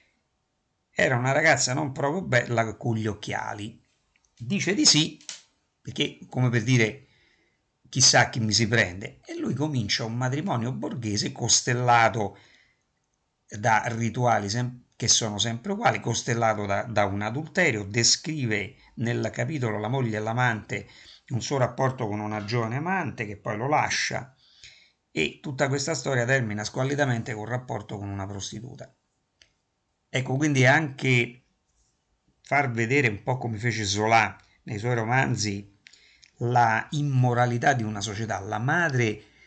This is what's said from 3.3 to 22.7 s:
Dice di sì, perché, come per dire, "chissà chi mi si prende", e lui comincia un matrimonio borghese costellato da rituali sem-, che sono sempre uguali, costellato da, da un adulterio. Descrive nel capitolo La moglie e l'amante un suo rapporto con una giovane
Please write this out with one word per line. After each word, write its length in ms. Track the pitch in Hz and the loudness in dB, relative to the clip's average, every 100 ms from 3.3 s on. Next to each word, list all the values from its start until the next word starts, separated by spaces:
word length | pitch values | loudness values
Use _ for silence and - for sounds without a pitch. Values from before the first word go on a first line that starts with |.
| 101 107 101 110 - _ _ _ _ _ - | -6 -6 -8 -10 -14 _ _ _ _ _ -12
Dice 380 | 117 190 - | -4 -2 0
di 120 | 254 302 | 2 4
sì, 380 | - - - - - _ _ _ _ | 4 2 -4 -16 -16 _ _ _ _
perché, 380 | - - 143 - - | -10 -4 -4 -6 -8
come 200 | 127 127 | -2 2
per 140 | 117 | 2
dire, 440 | 120 127 107 - _ _ _ _ _ _ _ _ - | 4 4 4 -2 _ _ _ _ _ _ _ _ -6
"chissà 400 | 131 - 131 113 | 4 6 6 4
chi 100 | 113 | 2
mi 140 | 107 | 2
si 140 | 101 110 | 4 4
prende", 520 | 117 92 92 117 - - | 4 2 -2 -12 -14 -12
e 120 | 339 | -6
lui 160 | 233 | -4
comincia 500 | 135 156 131 98 - | -2 -2 -2 -2 -2
un 120 | 113 120 | -2 -4
matrimonio 560 | 127 139 190 120 117 | -2 -2 -2 -2 -2
borghese 600 | 135 285 165 107 104 180 | -4 -6 -6 -4 -2 -4
costellato 1080 | - 117 - - 123 123 117 113 113 98 - _ _ _ _ _ _ _ _ _ _ _ | -4 0 2 2 0 4 6 6 2 -4 -6 _ _ _ _ _ _ _ _ _ _ _
da 380 | 104 117 107 123 | -2 2 2 2
rituali 640 | 113 117 127 120 107 101 | -2 -2 0 2 2 0
sem-, 360 | 120 123 123 _ - | -2 -4 -6 _ -6
che 120 | 113 | 0
sono 320 | - 110 101 | 0 0 -2
sempre 320 | 117 117 202 | -4 -4 -6
uguali, 280 | 202 226 107 | 0 0 0
costellato 640 | 123 110 - 117 113 104 101 | -2 -2 -2 2 2 2 0
da, 180 | 101 | -2
da 220 | 117 107 98 | 0 0 0
un 160 | 101 | 0
adulterio. 640 | 107 131 160 196 165 110 | -4 -4 -4 0 2 0
Descrive 920 | 101 117 113 - - 156 117 104 - - _ - | -2 0 2 2 -2 -4 0 -2 -4 -12 _ -6
nel 360 | 117 117 110 | -2 -2 -2
capitolo 480 | - 123 151 120 104 | -4 -4 -2 -2 -2
La 80 | 107 | -2
moglie 300 | 135 117 107 | -2 -2 -2
e 20 | |
l'amante 680 | 107 120 123 107 - 101 - - - - - | -2 0 0 0 -6 -10 -10 -20 -20 -20 -8
un 120 | 117 | -6
suo 160 | - 139 | -2 0
rapporto 500 | 123 - 131 127 110 | 0 0 -2 -2 -4
con 120 | 104 | -4
una 240 | 107 107 101 | -4 -6 -4
giovane 300 | 120 110 | -2 -2